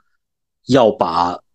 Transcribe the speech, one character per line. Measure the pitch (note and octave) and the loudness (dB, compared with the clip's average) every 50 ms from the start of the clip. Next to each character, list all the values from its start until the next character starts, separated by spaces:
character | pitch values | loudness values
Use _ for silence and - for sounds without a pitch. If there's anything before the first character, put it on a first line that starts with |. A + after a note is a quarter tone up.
| _ _ _ _ _ _ _ _ _ _ _ _ _ | _ _ _ _ _ _ _ _ _ _ _ _ _
要 | - B2+ C3+ A#2 G#2 | 0 2 2 2 2
把 | - - - E2 E2 E2+ F2 F2 F2+ - _ _ | 2 0 -4 -4 -2 -2 -2 -2 -4 -8 _ _